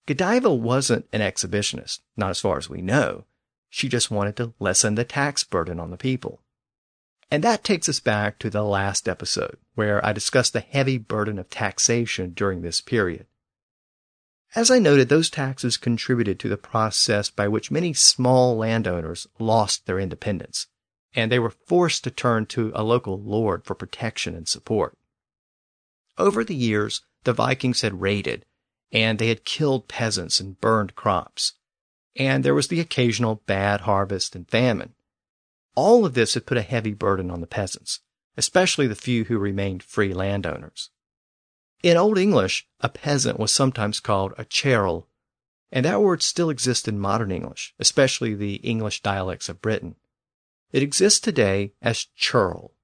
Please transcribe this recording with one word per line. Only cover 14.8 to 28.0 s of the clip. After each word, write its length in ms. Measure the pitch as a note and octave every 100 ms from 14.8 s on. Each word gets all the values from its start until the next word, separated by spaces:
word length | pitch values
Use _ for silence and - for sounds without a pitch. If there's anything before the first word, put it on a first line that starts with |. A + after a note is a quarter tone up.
| F3+ C#3+ B2
those 220 | D3 E3
taxes 480 | - C3+ C3+ B2 -
contributed 640 | - A#2 - B2 G#2 F#2
to 100 | G#2
the 80 | G2+
process 720 | - A2+ A2 - - G#2 G2+
by 180 | - G2+
which 240 | G#2+ -
many 220 | D3 F3
small 640 | C#3 - - B2+ B2+ B2+ A2+
landowners 680 | A2 A2+ F#2+ F2 D#2+ E2+ - -
lost 460 | A2+ A2+ G2+ - -
their 120 | F#2
independence, 680 | F#2+ D#2+ - G2 - - - _ _ _ _ -
and 160 | A2+
they 80 | B2
were 120 | A2+
forced 520 | - - F3 F3 -
to 80 | C3+
turn 360 | - B2 A2+ A2
to 260 | - A2 -
a 80 |
local 340 | A2 A#2 G#2+ F#2+
lord 420 | G#2 G#2 A2 E2+
for 120 | - G2
protection 600 | F2+ - A2+ - - E2+
and 100 | E2
support. 520 | - - A2 D#2 - _ _ _ _ _ _ _ _ _ _ _ -
Over 260 | F#3+ G#2+
the 120 | - D#3+
years, 460 | A#2 G#2+ G#2+ - - _
the 80 | -
Vikings 500 | A2+ A#2+ C3 B2+ A#2+
had 200 | A2+ F#2+